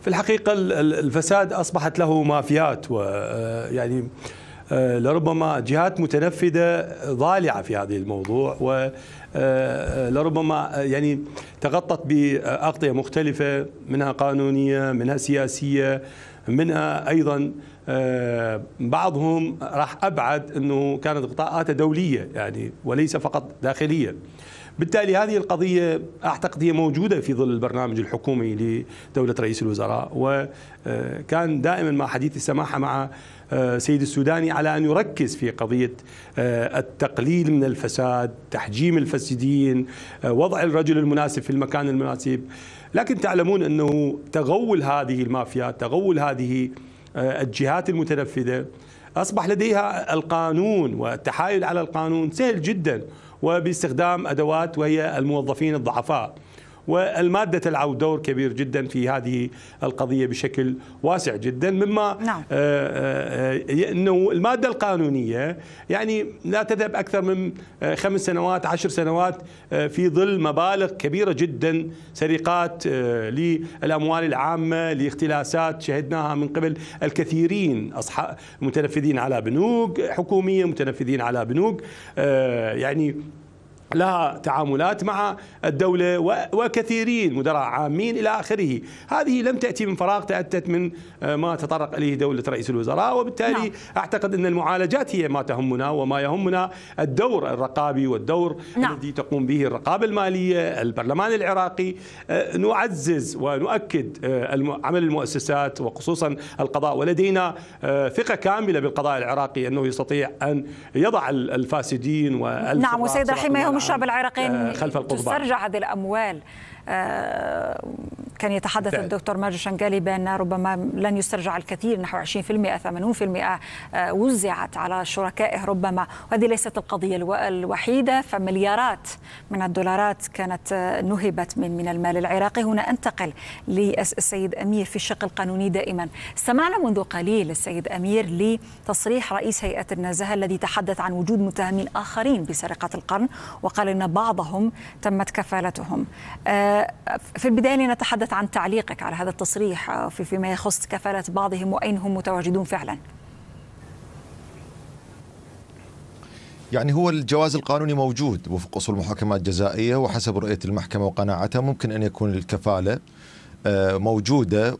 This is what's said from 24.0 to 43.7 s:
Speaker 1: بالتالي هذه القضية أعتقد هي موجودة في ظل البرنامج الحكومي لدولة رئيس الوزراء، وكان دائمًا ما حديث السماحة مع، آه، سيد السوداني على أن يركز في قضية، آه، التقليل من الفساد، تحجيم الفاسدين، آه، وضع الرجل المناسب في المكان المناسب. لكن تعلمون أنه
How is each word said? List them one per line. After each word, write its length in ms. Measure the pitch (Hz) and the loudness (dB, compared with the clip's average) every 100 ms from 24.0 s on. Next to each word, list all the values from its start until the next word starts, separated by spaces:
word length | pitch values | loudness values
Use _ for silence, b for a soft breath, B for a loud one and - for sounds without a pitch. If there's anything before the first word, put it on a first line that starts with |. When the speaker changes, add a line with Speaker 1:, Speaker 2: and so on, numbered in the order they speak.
| 113 80 - B B B B - | 0 -4 -14 B B B B -4
Speaker 1:
بالتالي 380 | 170 214 202 190 | 2 2 4 4
هذه 200 | 214 208 | 4 2
القضية 680 | - 175 185 180 170 160 - - | 0 0 2 4 2 0 -4 -4
أعتقد 380 | - 147 180 - | -2 -2 -4 2
هي 100 | 165 | 2
موجودة 480 | 160 160 143 202 180 | 4 4 2 2 2
في 140 | 139 | 2
ظل 160 | 123 131 | 2 2
البرنامج 480 | 120 120 123 127 110 | 2 0 0 -2 -2
الحكومي 840 | 107 117 - 131 113 107 113 113 127 B B | -2 -2 0 0 0 0 0 -2 -4 B B
لدولة 200 | - 127 117 | 0 2 2
رئيس 220 | 113 113 | 0 0
الوزراء، 480 | 110 104 107 113 123 | 0 0 0 -2 -2
وكان 1500 | 127 131 139 143 - - - 117 117 123 127 - 160 170 151 | -2 2 2 -2 -8 -20 -12 -6 -4 -4 -6 -2 0 2 2
دائمًا 300 | 143 180 160 | 2 2 2
ما 160 | 143 139 | 2 0
حديث 300 | 127 143 147 | 0 -2 -2
السماحة 420 | - 139 151 147 | -2 0 0 0
مع، 300 | 139 131 139 B B B B | 0 0 -4 B B B B
آه، 260 | 135 127 123 | 0 2 2
سيد 240 | 123 147 | 2 2
السوداني 480 | 139 143 139 165 160 | 2 2 2 2 2
على 260 | 147 151 156 | 2 2 2
أن 80 | |
يركز 520 | 156 160 196 - 131 - | 4 4 2 0 -2 0
في 140 | 120 | -4
قضية، 420 | 110 113 123 123 123 - B B - | -2 0 2 0 -2 -18 B B -2
آه، 400 | 123 117 117 - | 0 2 0 -2
التقليل 760 | 131 - 139 - 127 175 156 | -4 -2 -2 0 2 4 4
من 120 | 151 | 4
الفساد، 680 | 135 123 117 - 127 123 120 113 - | 2 0 -4 0 0 0 -2 -6 -10
تحجيم 480 | - - 104 165 165 | -8 -6 0 4 4
الفاسدين، 880 | 143 143 - 127 131 143 135 127 127 B B B | 2 -2 -2 -2 2 4 4 2 -2 B B B
آه، 80 | - | 0
وضع 300 | 117 175 180 | 4 4 2
الرجل 360 | 165 156 156 156 | 2 2 4 4
المناسب 440 | 151 147 147 147 | 4 2 2 -2
في 80 | - | -2
المكان 380 | 139 135 147 143 | 0 0 0 0
المناسب. 560 | 131 135 127 135 127 127 B B B B | 0 -2 -2 -2 -2 -4 B B B B
لكن 260 | - 240 220 | -2 0 0
تعلمون 420 | 202 180 175 196 | 2 2 4 4
أنه 560 | 156 | 2